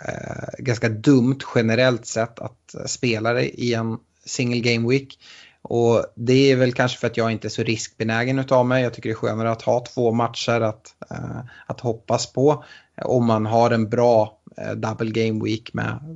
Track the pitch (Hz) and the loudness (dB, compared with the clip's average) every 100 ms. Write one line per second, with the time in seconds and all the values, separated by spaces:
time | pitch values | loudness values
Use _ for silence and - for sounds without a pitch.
0 | - 50 - - - - 123 113 117 107 | -12 -10 -10 -12 -12 -8 -4 0 0 0
1 | 110 135 120 135 - 127 113 113 127 120 | 4 6 6 0 0 0 2 4 4 2
2 | - 113 113 - - _ _ - - - | -4 -4 -4 -6 -14 _ _ -12 -8 -4
3 | 123 110 110 120 135 - 120 113 113 110 | -2 0 0 0 -2 -4 -2 -2 -2 -6
4 | _ _ - - 123 120 117 117 117 135 | _ _ -12 -4 -2 0 0 0 2 0
5 | 139 - - - - _ - 120 117 110 | -2 -20 -20 -20 -20 _ -4 0 4 4
6 | - - 117 131 139 131 127 123 127 - | 2 -4 2 6 6 6 2 2 0 0
7 | 120 117 113 107 110 - 117 110 - - | -4 -2 -2 -2 -6 -4 -2 -2 -6 -6
8 | 113 113 123 135 135 131 123 127 123 123 | -2 -2 0 -2 2 2 4 2 0 -4
9 | 117 110 117 110 113 113 - 120 120 - | -6 -4 -2 -2 -2 -2 0 -2 -2 -2
10 | 120 113 117 120 - 117 110 107 - - | 0 2 0 -2 -2 0 0 -4 -14 -20
11 | - - 120 120 123 - - - 120 113 | -16 -12 -10 -10 -12 -16 -12 -8 -6 -6
12 | - 120 - - 139 143 - - _ - | -2 -2 -2 0 2 2 -4 -20 _ -10
13 | - 123 120 110 107 117 117 113 107 117 | -2 0 2 0 2 2 4 2 0 2
14 | 120 117 104 - - - 104 107 113 110 | 4 4 2 -4 -20 -12 -10 -6 -6 -4
15 | 113 110 113 110 107 110 - 113 110 120 | -4 -2 -2 -2 -2 -4 -6 -8 -6 -8
16 | 147 | -12